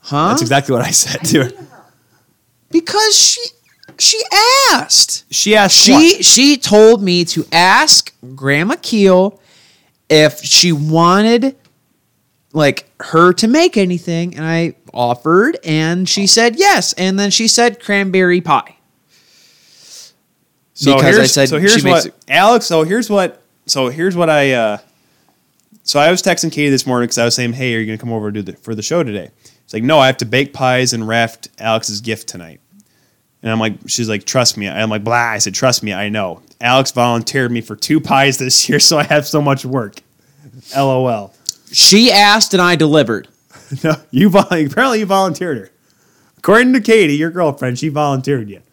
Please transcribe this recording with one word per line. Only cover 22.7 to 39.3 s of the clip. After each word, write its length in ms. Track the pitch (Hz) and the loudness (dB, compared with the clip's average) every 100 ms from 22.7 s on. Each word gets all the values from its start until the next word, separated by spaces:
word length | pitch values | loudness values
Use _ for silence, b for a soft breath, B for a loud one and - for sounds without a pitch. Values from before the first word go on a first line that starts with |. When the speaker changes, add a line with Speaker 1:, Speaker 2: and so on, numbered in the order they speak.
| 165 | -2
Speaker 2:
here's 240 | 160 214 214 | 0 -2 -2
what, 320 | 202 147 - _ _ - | -2 -2 -6 _ _ -8
so 240 | 139 127 | -4 -4
here's 260 | 147 180 175 | -2 -4 0
what 140 | 165 | 0
I, 240 | 151 139 | 2 2
uh, 240 | 127 110 104 _ _ _ _ _ _ _ _ _ _ | 0 -2 -4 _ _ _ _ _ _ _ _ _ _
so 160 | - 147 | -4 2
I 120 | 151 | 2
was 100 | 180 | 2
texting 300 | - 170 165 | -2 -2 -4
Katie 180 | 147 147 | -2 -2
this 160 | 135 135 | 0 -2
morning 200 | 123 120 | -2 -2
'cause 80 | 123 | -2
I 80 | 120 | -2
was 80 | 117 | -2
saying, 180 | 120 | -4
"Hey, 220 | 120 127 113 | -4 -4 -4
are 40 | |
you 60 | 110 | -6
gonna 120 | 110 | -8
come 140 | 120 | -8
over 200 | 113 104 | -8 -6
to 100 | 104 | -8
do 80 | 95 | -10
the, 60 | 87 | -14
for 180 | - 110 | -12 -10
the 60 | |
show 220 | 107 165 | -6 -4
today?" 260 | 139 101 78 _ b b | -4 -6 -12 _ b b
It's 100 | b | b
like, 100 | 110 | -6
"No, 160 | 120 156 | 0 2
I 80 | 131 | 2
have 100 | 131 | 0
to 80 | 117 | -2
bake 280 | 123 143 | -2 -2
pies 400 | - 131 127 123 | -4 -2 0 -2
and 140 | 117 110 | -4 -4
raft 420 | 113 113 - - _ | -2 -2 -6 -20 _
Alex's 420 | 113 110 - 104 | -4 -4 -6 -12
gift 260 | 113 110 - | -10 -10 -10
tonight." 320 | 92 82 76 _ _ _ _ _ _ _ _ | -18 -18 -20 _ _ _ _ _ _ _ _
And 100 | 113 | -6
I'm 80 | 110 | -4
like, 160 | 110 92 - | -4 -6 -10
she's 220 | - 113 | -6 -6
like, 160 | 107 - | -6 -4
"Trust 320 | 131 120 - | -2 -2 -4
me." 100 | 101 | -8
I'm 220 | 82 110 | -6 -4
like, 140 | 107 | -4
"Blah." 120 | 107 120 | -2 -2
I 220 | 120 107 | -2 -4
said, 160 | 101 | -6
"Trust 280 | 95 135 120 | -2 -2 -2
me, 100 | 107 | -6
I 160 | 95 104 | -8 -6
know. 320 | 107 107 85 _ _ | -6 -8 -10 _ _
Alex 300 | 120 127 131 | 0 0 0
volunteered 600 | 127 120 117 117 135 123 | -2 -2 -2 -4 -4 -4
me 100 | 117 | -6
for 140 | - 107 | -10 -12
two 240 | - 151 | -2 -2
pies 380 | 139 139 139 131 | 0 0 2 0
this 300 | 127 - - | -2 -2 0
year, 120 | 147 | 0
<laughs> 20 | |
so 160 | 143 156 | 2 0
I 40 | |
have 240 | 143 151 | 0 0
so 140 | 147 | 0